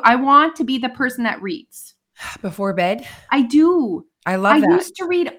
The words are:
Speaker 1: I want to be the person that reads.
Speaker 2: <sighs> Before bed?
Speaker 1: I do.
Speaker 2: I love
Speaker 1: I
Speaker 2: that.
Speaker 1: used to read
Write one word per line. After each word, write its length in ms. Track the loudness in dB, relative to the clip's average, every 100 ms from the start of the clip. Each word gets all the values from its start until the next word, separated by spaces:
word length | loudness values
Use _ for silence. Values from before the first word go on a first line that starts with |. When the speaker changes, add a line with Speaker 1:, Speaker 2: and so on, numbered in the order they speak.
Speaker 1:
I 120 | 4 2
want 400 | 4 4 4 0
to 80 |
be 140 | -4 -4
the 120 | -4
person 340 | -4 -4 -2
that 160 | -4 -4
reads. 520 | -8 -10 -12 -20 -20 _ _ -18
Speaker 2:
<sighs> 240 | -16 -10
Before 300 | -10 -4 -4
bed? 320 | 0 -2 -2 -8 -20 -6
Speaker 1:
I 120 | -4
do. 640 | 0 2 4 2 -2 -6 -12 _ -6
Speaker 2:
I 100 | -2
love 200 | 2 4
Speaker 1:
I 40 |
Speaker 2:
that. 100 | 4
Speaker 1:
used 240 | 2 0 -8
to 100 | -4
read 260 | -2 -2